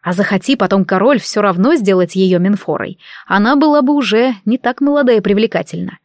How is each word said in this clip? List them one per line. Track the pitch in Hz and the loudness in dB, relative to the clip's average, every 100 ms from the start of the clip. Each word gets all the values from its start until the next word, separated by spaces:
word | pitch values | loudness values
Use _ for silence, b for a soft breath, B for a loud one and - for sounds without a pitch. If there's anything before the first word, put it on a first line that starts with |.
А | - | -4
захоти | 180 196 196 - 269 | -2 -2 -2 -2 0
потом | 190 196 | 0 0
король | 185 190 214 262 | 0 0 2 0
всё | - - | -2 -2
равно | 208 180 214 330 | 0 0 2 2
сделать | 202 190 175 185 | 2 0 0 0
её | 190 180 | 0 2
Минфорой, | 185 202 - 151 - - B B B | 0 -2 -4 -6 -6 -12 B B B
она | 190 214 285 | 0 2 2
была | 311 294 | 2 2
бы | 269 | 2
уже | 294 226 214 254 220 | 0 0 0 0 -2
не | - 247 | -4 -2
так | 240 254 | -2 -2
молода | 285 285 254 | 0 2 2
и | 226 | 2
привлекательна. | 196 202 220 - 165 165 185 - | 2 0 0 -2 -6 -8 -10 -12